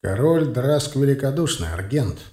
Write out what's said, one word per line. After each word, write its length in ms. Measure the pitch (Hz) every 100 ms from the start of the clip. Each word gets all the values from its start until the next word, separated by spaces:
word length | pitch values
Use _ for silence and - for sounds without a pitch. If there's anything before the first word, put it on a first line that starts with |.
Король 440 | 98 98 147 165 156
Драск 480 | 120 131 151 -
Великодушный, 760 | 135 139 139 135 143 165 - 82
Аргент. 460 | 82 98 139 113 73 -